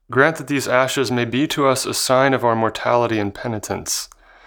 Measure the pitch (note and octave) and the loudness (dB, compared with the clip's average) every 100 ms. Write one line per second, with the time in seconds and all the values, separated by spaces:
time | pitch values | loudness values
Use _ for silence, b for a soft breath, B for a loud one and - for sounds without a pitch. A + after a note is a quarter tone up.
0 | - A2+ D3 E3 D3 C#3+ A#2 B2 C3 C#3+ | -6 2 2 0 -4 -4 0 2 2 0
1 | A#2+ B2 A#2 A#2+ D3 - C#3 B2+ - G2+ | -2 0 -2 -2 -2 0 0 0 -2 -4
2 | - C3 C3+ C3 A#2 A2+ A2 - - A#2+ | 2 4 4 4 2 2 0 -2 0 2
3 | A#2 A2 G2+ - B2 G#2+ - F#2+ - - | 2 0 -2 -4 -6 -6 -6 -8 -6 -8
4 | - B B B | -8 B B B